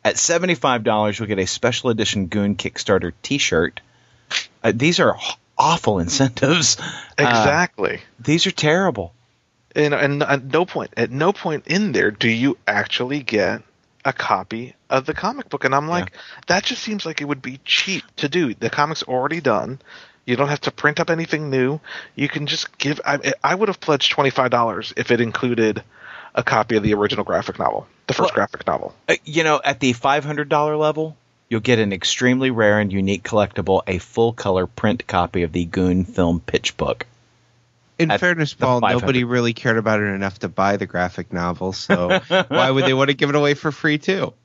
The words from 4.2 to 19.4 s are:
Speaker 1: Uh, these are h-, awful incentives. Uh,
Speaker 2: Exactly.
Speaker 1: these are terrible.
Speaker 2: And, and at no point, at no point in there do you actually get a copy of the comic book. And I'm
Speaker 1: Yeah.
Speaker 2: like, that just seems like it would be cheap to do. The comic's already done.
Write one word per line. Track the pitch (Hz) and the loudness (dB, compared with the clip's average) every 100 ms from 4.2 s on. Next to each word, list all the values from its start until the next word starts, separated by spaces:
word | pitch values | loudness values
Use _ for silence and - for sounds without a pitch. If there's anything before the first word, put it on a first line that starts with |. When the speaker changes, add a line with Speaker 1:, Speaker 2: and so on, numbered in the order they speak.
| _ - - _ | _ -8 -8 _
Speaker 1:
Uh, | 113 | -2
these | 110 151 175 | 2 0 4
are | 131 | 2
h-, | - - - _ - | 2 -8 -12 _ 0
awful | 147 170 - 98 | 2 2 0 0
incentives. | 85 - 135 120 135 180 143 - | 0 0 0 2 2 2 2 0
Uh, | 139 - - - | -6 -12 -8 0
Speaker 2:
Exactly. | 139 117 110 151 175 - 98 - - _ | 2 4 4 2 0 -2 -4 -4 -12 _
Speaker 1:
these | 117 165 | 0 2
are | 190 | 0
terrible. | - 151 170 190 110 85 _ _ _ _ _ _ | 0 2 2 2 -2 -8 _ _ _ _ _ _
Speaker 2:
And, | - 147 | 0 2
and | 143 143 143 | 2 0 0
at | 151 139 | 0 0
no | 135 156 | 0 0
point, | 180 160 104 - | 0 -4 -8 -4
at | 117 | -4
no | 131 165 | 2 0
point | 202 175 147 - | 0 -4 -6 -2
in | 185 214 | 0 0
there | 107 92 | 0 0
do | 104 117 | 0 0
you | 113 139 - - | 2 0 0 -2
actually | 104 101 - 127 147 | -2 -4 -4 -4 -4
get | 117 107 92 110 _ _ _ _ | -2 0 0 -2 _ _ _ _
a | 139 | -6
copy | - - 101 95 113 127 _ _ | -4 -2 -2 -2 -10 -10 _ _
of | 123 | -2
the | 139 | -2
comic | 156 196 277 - | -4 -6 -6 -10
book. | 139 | -4
And | 131 | 0
I'm | 135 | 0
Speaker 1:
Yeah. | 151 | 0
Speaker 2:
like, | 175 180 - - - - | -4 -4 -12 -20 -18 -2
that | 180 | 0
just | - 254 | 0 -8
seems | - 208 | -8 -6
like | 165 156 | -6 -6
it | |
would | 143 143 | -4 -6
be | 127 135 | -6 -12
cheap | - - - 185 - - | -2 -2 0 -6 -8 -6
to | 147 | -2
do. | 170 143 | 0 -2
The | - 113 | -2 -2
comic's | - 147 160 | 0 0 -2
already | - 127 139 | -4 -2 -2
done. | 165 | 0